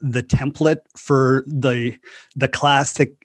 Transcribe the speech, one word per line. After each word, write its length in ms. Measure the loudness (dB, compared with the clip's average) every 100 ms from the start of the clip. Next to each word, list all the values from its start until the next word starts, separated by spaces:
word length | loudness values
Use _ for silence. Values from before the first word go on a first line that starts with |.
the 220 | -6 -4
template 560 | -2 -2 -2 0 0 0 -4 -20
for 480 | 0 2 4 2 0
the, 480 | -2 0 0 -2 -8 -16 -20 -18
the 140 | -4 -4
classic 640 | 0 2 2 0 -2 -2 -2